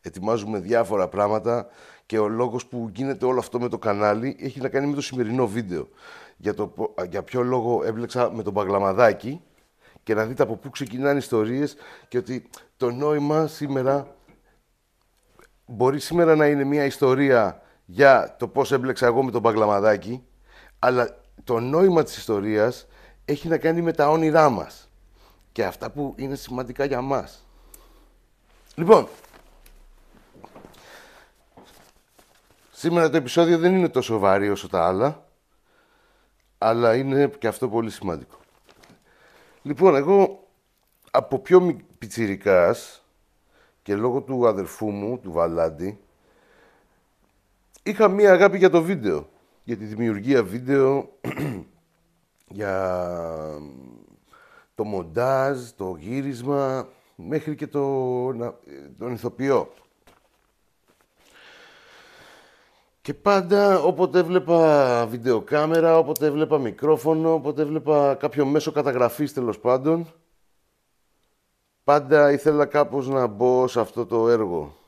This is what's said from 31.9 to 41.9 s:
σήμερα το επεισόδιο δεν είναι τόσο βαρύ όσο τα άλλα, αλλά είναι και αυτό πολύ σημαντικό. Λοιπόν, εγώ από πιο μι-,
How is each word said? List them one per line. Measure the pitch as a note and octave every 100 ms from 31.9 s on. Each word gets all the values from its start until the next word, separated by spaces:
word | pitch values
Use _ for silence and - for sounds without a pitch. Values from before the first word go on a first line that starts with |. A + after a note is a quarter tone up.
| _ _ _ _ _ _ _ _
σήμερα | - - E3+ D#3+
το | D3
επεισόδιο | B2 - E3+ E3+
δεν | F3
είναι | F#3+ E3
τόσο | C3 - A2
βαρύ | G2 F#2+ G2+
όσο | G2 F2
τα | F#2+ E2+
άλλα, | F#2 C3 D#3 _ _ _ _ _ _ _ _ _ _ _ _ _ _
αλλά | A2 A#2 A#2+
είναι | A#2 C3+ C3+ C#3 -
και | A2+
αυτό | G#2 B2+
πολύ | A2 A2+
σημαντικό. | - G2 E2 B1+ - _ _ _ _ _ _ _ _ _ _ _ _
Λοιπόν, | C#3 C#3+ F#3
εγώ | C#3 C#3+ G3 F#3+ - _ _ _ _ _ _ _
από | C3 C3 C3+
πιο | - F#3
μι-, | F3+ D#3 -